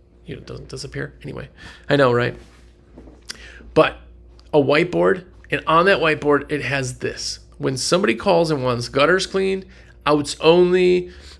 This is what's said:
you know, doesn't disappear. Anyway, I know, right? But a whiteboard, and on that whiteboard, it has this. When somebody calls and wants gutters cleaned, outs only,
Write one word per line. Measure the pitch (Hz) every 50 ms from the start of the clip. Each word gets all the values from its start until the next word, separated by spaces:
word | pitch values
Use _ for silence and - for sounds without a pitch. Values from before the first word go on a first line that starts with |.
| _ _ _ _ -
you | - -
know, | 65 -
doesn't | - 127 127 143 139
disappear. | - 131 - 135 - 139 139 - - - -
Anyway, | 147 139 127 131 135 - - - - - - - -
I | 147
know, | 143 139 127 120
right? | 120 120 120 120 - - - - - - - - _ _ _ - - - - - - - - - - - - - - - - -
But | 156 147 131 - - - - - - - - - - - - -
a | 151
whiteboard, | 135 131 143 151 - 175 170 165 175 185 196 185 - - - - - -
and | - 139 -
on | - 160 165 175
that | 196 196 139
whiteboard, | 156 160 151 143 143 147 147 139 143 - 156
it | 143
has | 131 123 139 139 131 123 123 -
this. | - 117 - - - - - - - - -
When | - 139 139 135 131
somebody | - - 170 180 202 220 226
calls | - - 202 180 170 170 156
and | 156 135 127
wants | 127 123 117 120 -
gutters | - 135 139 151 175 190 185
cleaned, | - - 190 190 190 190 190 190 - - - - - - - -
outs | 143 147 151 143 - - -
only, | - 156 165 180 180 180 180 185 180 180 180 180 180 180 - - - - - -